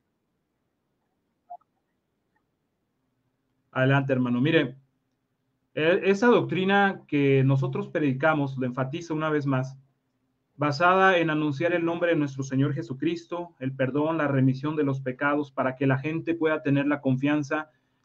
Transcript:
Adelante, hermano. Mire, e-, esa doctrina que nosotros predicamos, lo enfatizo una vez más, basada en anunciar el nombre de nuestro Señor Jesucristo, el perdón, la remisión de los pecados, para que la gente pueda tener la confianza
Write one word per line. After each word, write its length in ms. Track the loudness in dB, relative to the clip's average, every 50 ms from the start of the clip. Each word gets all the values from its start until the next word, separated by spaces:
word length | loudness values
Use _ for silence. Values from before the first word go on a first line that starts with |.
| _ _ _ _ _ _ _ _ _ _ _ _ _ _ _ _ _ _ _ _ _ _ _ _ _ _ _ _ _ -20 -20 -20 _ _ _ _ _ _ _ _ _ _ _ _ _ _ _ _ _ _ _ _ _ _ _ _ _ _ _ _ _ _ _ _ _ _ _ _ _ _ _ _ _ _
Adelante, 400 | -2 0 2 4 4 2 2 0
hermano. 280 | 0 0 0 0 0 2
Mire, 340 | 2 2 2 2 0 0 -8 -16 _ _ _ _ _ _ _ _ _ _ _ _ _ _ _ _ _ _ -6
e-, 260 | -2 0 2 2 2 2
esa 220 | 2 2 4 4
doctrina 760 | 4 4 4 2 0 -2 -2 0 2 4 4 4 2 0 -4 -8
que 380 | -2 0 2 4 4 4 4 4
nosotros 440 | 4 2 2 0 -2 -4 -6 -8 -4
predicamos, 680 | -4 -2 0 0 0 2 2 2 2 2 -2 -4 -4 -4
lo 80 | -4
enfatizo 480 | -4 -4 -4 -6 -6 -6 -10 -8 -6 -6
una 160 | -4 -2 -2
vez 160 | -2 -2 0
más, 320 | 0 -2 -2 -2 -6 -10 -16 _ _ _ _ _ _ _ _ _ _ _ _ _ _ _ -4
basada 600 | -4 -2 0 2 2 4 4 6 4 4 4 4
en 100 | 2 0
anunciar 460 | 0 0 -2 -2 -2 -2 -2 0 0
el 100 | 0 -2
nombre 260 | -2 -2 0 0 0
de 60 | 2
nuestro 260 | 0 0 -2 -4 -8
Señor 300 | -8 -4 0 0 0 0
Jesucristo, 840 | 0 -6 -8 -8 -8 -4 -4 -4 -4 -4 -8 -10 -10 -10 -10 -12 _ -8
el 140 | -8 -8
perdón, 440 | -4 -2 -4 -2 0 -2 -2 0 0
la 100 | -2 0
remisión 480 | 0 2 2 2 2 2 0 -4 -4 -2
de 100 | -2 -2
los 160 | -2 -2 -4
pecados, 520 | -6 -8 -6 -4 -2 -2 0 -2 -4 -4
para 240 | -4 -2 -2 -2 -2
que 100 | 0 0
la 120 | 0 0 0
gente 360 | -2 -6 -6 -4 -4 -4 -2
pueda 280 | 0 0 0 0 0
tener 240 | 0 0 0 0 0
la 160 | 0 -2 -2
confianza 680 | 0 -2 -2 0 0 -2 -2 -2 -2 -4 -6 -8 -8 _ _ _ _ _ _ _